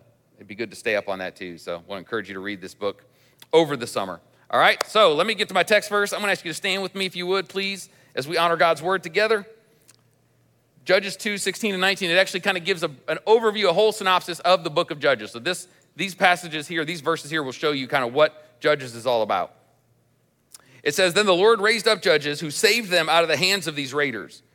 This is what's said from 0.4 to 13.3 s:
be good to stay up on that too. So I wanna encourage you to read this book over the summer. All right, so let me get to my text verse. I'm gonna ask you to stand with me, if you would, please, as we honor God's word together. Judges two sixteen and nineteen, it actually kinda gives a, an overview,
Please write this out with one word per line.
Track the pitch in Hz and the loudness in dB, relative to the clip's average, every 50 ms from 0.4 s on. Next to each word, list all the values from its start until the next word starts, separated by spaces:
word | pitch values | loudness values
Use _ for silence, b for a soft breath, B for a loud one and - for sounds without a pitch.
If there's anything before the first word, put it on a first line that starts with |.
| 101 98 | -18 -18
be | 104 | -10
good | 104 117 101 | -10 -10 -10
to | - | -10
stay | - - 117 107 | -8 -4 -2 -2
up | 101 - 101 | -2 -2 -4
on | 95 95 | -6 -6
that | 92 90 - | -6 -8 -8
too. | - 95 90 85 82 | -10 -14 -14 -14 -14
So | - 90 85 | -10 -10 -10
I | 85 87 | -10 -10
wanna | 95 101 92 | -12 -12 -12
encourage | 85 - 117 110 95 95 | -10 -6 -6 -6 -6 -6
you | 98 | -12
to | 95 | -10
read | 95 104 104 90 | -8 -8 -10 -10
this | 92 87 - | -12 -16 -12
book | - 104 101 101 _ _ _ b b b b b b b b | -6 -6 -6 -6 _ _ _ b b b b b b b b
over | - 165 165 143 143 | 4 4 4 4 -2
the | 123 117 | -6 -6
summer. | 110 - 117 98 95 87 82 _ b b b b b | -6 -6 -6 -6 -6 -8 -12 _ b b b b b
All | - 123 | 2 4
right, | 160 202 208 - - | 4 4 4 0 -4
so | - - 214 208 170 147 | 0 4 4 6 6 6
let | 151 185 | 2 0
me | 226 214 | -2 0
get | 185 156 - | -4 -4 -2
to | 185 | 0
my | - | 0
text | 170 - 214 202 - - | 2 4 2 2 2 0
verse. | 208 202 202 196 | -2 0 0 0
I'm | 190 175 | -4 -4
gonna | 208 202 | -2 -2
ask | 185 - - | -2 -2 -4
you | 170 | -10
to | 151 | -10
stand | - - 196 185 196 | -6 -4 -4 -2 -2
with | 190 180 - | -4 -6 -6
me, | 196 190 | -6 -6
if | 180 - | -6 -6
you | 175 175 180 | -6 -4 -2
would, | 190 196 185 - | -2 -2 -2 -4
please, | - 196 196 196 196 180 - - b b b b b | -6 -6 -6 -6 -6 -8 -12 -20 b b b b b
as | - 131 | -8 -6
we | 151 175 | -4 -2
honor | 165 170 170 165 | 0 2 2 2
God's | 160 175 165 165 139 | 2 4 2 2 0
word | 156 185 190 185 185 | 0 -2 -2 -2 -4
together. | 175 160 202 214 220 226 202 196 - - _ _ _ _ _ _ _ _ _ _ _ _ _ _ _ _ _ _ _ _ _ _ _ _ _ - | -4 0 0 2 2 2 -2 -2 -10 -20 _ _ _ _ _ _ _ _ _ _ _ _ _ _ _ _ _ _ _ _ _ _ _ _ _ 0
Judges | - 185 202 196 196 - | 2 2 2 2 -2 -10
two | - - 214 202 190 | -6 -6 -6 -4 -4
sixteen | - 196 180 - 233 208 190 | -4 -6 -4 -2 -4 -2 -2
and | 180 | 0
nineteen, | 185 196 196 - 196 170 | 0 0 0 0 -2 2
it | 170 | 4
actually | 185 196 180 - 180 | 2 2 2 -2 -4
kinda | 180 208 190 180 | -2 -2 -2 -2
gives | 160 190 190 165 | -2 -4 -2 -2
a, | 165 156 135 - - | -2 -6 -6 -8 -8
an | - 160 - - | -6 -6 -4 2
overview, | 202 | 4